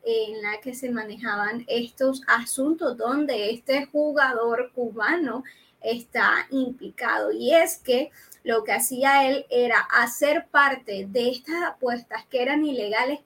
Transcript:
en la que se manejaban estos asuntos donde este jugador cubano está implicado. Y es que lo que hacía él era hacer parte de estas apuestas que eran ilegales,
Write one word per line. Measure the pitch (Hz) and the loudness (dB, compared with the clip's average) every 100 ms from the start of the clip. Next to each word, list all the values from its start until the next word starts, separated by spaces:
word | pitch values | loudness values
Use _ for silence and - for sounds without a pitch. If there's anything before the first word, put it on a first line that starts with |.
en | 233 226 214 220 | -2 0 -2 -6
la | 208 214 | -6 -6
que | 262 | -8
se | 254 254 | -8 -6
manejaban | 240 214 208 233 208 208 233 240 | -6 -6 -8 -4 -2 -2 -4 -4
estos | 240 240 - 269 269 - | -4 -4 0 0 0 -2
asuntos | 233 233 - 277 320 311 240 | -2 -2 -2 0 0 -2 -2
donde | 226 285 294 233 208 | -2 0 0 0 -2
este | 240 - 269 277 | -4 -2 -2 0
jugador | 294 302 294 262 233 233 233 247 | 0 2 2 2 2 0 0 -4
cubano | - 233 214 214 349 277 233 - - _ _ | -6 -6 -2 0 0 -2 -4 -10 -20 _ _
está | 220 240 - 240 202 226 - | -4 -4 -4 0 2 2 0
implicado. | 269 254 254 - - 233 214 214 | -2 -2 -6 -14 -6 -2 0 0
Y | 220 240 | 0 4
es | 330 359 - | 6 4 -2
que | - 247 294 - - - 240 | 0 0 0 -10 -20 -10 -2
lo | 226 | -2
que | 214 | 0
hacía | 214 - 254 269 277 269 | -2 -2 0 4 4 4
él | 277 - | 0 0
era | 240 240 220 | 0 4 2
hacer | - 240 240 - 294 320 - | 2 2 2 2 2 2 2
parte | 294 277 254 - 196 196 | 4 4 2 -6 -8 -2
de | 220 240 | 0 0
estas | 254 - 339 | -2 -6 -4
apuestas | 349 - 247 240 - - - | -4 -2 -4 -4 -6 -12 -4
que | 254 | -2
eran | 254 294 302 | 2 2 0
ilegales, | 254 208 220 254 294 | -2 -2 0 0 -2